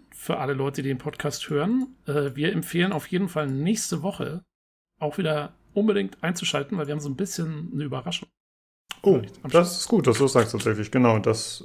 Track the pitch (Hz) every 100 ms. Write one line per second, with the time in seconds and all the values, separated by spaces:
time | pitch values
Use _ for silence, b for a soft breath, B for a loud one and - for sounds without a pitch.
0 | - - - 165 135 135 135 139 135 131
1 | 151 - 147 - - 143 170 247 254 -
2 | - 147 139 143 151 185 151 170 185 170
3 | - 180 190 156 143 135 160 220 - 165
4 | 156 - 127 165 - _ _ _ _ _
5 | 151 151 165 151 147 - _ 202 214 202
6 | 196 - 165 175 - 143 143 190 143 147
7 | 147 131 196 - 160 151 170 151 147 135
8 | 127 - - _ _ _ _ _ - -
9 | 196 151 107 - 139 165 175 - - 220
10 | 135 110 139 123 113 110 113 107 107 131
11 | 123 110 110 110 - -